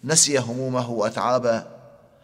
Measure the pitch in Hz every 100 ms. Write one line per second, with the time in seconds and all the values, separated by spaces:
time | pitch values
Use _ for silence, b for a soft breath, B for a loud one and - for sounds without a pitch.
0 | 127 160 143 139 113 123 131 127 120 117
1 | 104 113 104 123 120 113 - - - -
2 | - _